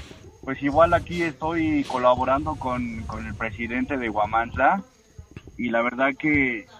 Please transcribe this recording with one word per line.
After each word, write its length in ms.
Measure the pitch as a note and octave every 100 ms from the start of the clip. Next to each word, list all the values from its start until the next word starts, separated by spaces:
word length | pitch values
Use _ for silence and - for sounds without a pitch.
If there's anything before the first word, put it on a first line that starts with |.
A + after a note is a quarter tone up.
| - - - -
pues 180 | C3 C3+
igual 320 | C#3+ C#3 E3+
aquí 300 | E3+ E3 F3
estoy 600 | E3 C#3 D#3+ E3 D#3 D3 C#3
colaborando 720 | B2+ B2 B2+ B2+ C3+ D3+ D3
con, 460 | C3 B2 A#2+ A2+
con 220 | A2 A2 A2+
el 80 |
presidente 640 | A2 A2+ G#2+ A#2 B2 B2+ C#3+
de 120 | A#2+
Huamantla 720 | G#2+ G#2 A2+ A#2 - C#3 G3 - _ _ - - - - -
y 120 | A#2+
la 120 | A2+
verdad 300 | A#2+ A#2+ C3+ C3+
que 480 | D#3 D3 C3+ A#2 - -